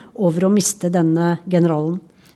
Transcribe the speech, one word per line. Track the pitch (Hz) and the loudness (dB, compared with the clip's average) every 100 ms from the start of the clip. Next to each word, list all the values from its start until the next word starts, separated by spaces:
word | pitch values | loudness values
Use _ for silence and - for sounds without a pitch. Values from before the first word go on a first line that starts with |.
| - | -16
over | - 175 170 190 | -2 -2 0 2
å | |
miste | 208 - - 175 | 2 0 -4 -2
denne | 180 165 165 170 170 | 0 0 0 0 -2
generalen. | 185 175 170 151 160 180 - _ - | -2 0 2 0 -4 -6 -10 _ -20